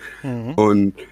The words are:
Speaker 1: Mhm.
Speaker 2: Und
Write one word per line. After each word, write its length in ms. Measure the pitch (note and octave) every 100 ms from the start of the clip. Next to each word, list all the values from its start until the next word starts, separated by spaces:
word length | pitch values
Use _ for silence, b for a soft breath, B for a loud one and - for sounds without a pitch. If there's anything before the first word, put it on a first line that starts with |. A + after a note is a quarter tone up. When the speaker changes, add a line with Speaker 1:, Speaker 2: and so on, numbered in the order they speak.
| B B
Speaker 1:
Mhm. 300 | C#3 A#2+ A2+ D#3+
Speaker 2:
Und 380 | G#2+ G#2 G2 - B